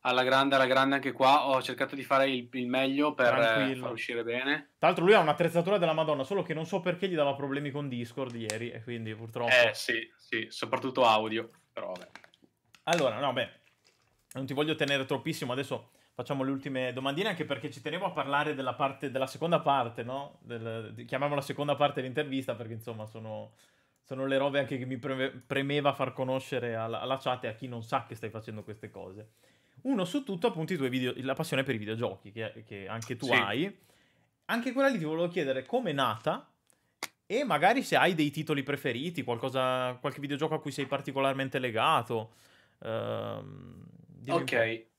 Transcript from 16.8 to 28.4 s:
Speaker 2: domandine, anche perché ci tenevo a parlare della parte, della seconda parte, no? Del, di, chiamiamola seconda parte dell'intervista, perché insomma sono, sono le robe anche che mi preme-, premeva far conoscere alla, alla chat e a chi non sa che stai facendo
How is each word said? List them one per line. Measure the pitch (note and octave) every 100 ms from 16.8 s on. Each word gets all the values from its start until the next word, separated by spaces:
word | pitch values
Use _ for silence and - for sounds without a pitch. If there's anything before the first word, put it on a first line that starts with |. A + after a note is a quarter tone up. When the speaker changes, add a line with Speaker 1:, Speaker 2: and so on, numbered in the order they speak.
| B2+
Speaker 2:
domandine, | B2 C3+ C#3+ G#3+
anche | F3
perché | D3+ C3+ C#3+
ci | A#2
tenevo | D#3 E3 G3
a |
parlare | D#3 C3+ C#3+ D3
della | C#3 B2+
parte, | A#2+ C#3 C3+ C#3+
della | B2+ C3
seconda | - E3 E3+
parte, | D#3+ C#3 A#2 A2+
no? | A#2 C3 C#3+ -
Del, | A2+ A#2 A2+ A2+ A2
di, | A2+
chiamiamola | A#2 C3 C#3+ C#3+
seconda | C#3 D3 D3 C#3
parte | C#3+ C#3+
dell'intervista, | C3 B2+ C#3+ C3+ C3
perché | A2 A2
insomma | A2+ A2+ A2
sono, | G#2+ A2+ A2 G#2+ G#2+ _ _ _ _ _
sono | _ C3
le | C3+ C3+
robe | C#3+ C#3
anche | C3+ C#3
che | B2
mi | C3
preme-, | C#3+ C3 B2+
premeva | B2+ - C3+ C#3 C#3+ C#3+
far | C3+ C3
conoscere | B2 C3 C3 C3 C3+ A#2+
alla, | A2+ A2+ A2
alla | B2 C3
chat | C#3 B2
e | A#2+
a |
chi | A2 B2+
non | A#2+
sa | A2+ C#3 A#2
che |
stai | A2+ A2
facendo | A2